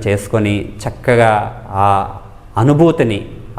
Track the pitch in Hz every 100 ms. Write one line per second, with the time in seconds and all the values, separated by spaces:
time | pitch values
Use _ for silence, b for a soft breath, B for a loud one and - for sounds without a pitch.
0 | 104 101 - 113 104 104 - - - -
1 | - 120 113 107 104 120 - 98 101 98
2 | - - - - - 104 127 147 165 160
3 | 120 101 - - -